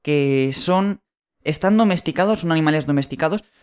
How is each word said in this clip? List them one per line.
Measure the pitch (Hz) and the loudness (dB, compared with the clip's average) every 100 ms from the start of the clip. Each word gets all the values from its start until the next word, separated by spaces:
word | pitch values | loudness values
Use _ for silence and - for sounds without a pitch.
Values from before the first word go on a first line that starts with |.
que | - 147 139 135 135 | -2 0 2 0 0
son, | 135 - 185 196 196 _ _ _ _ | -2 0 0 0 -4 _ _ _ _
están | - 151 185 220 | -6 -2 2 2
domesticados, | 220 180 - 147 196 214 | 2 2 -2 -2 0 0
son | 170 | 0
animales | 160 156 156 139 | 0 2 0 0
domesticados, | 143 139 139 160 208 - _ | -2 -2 -4 -4 -4 -8 _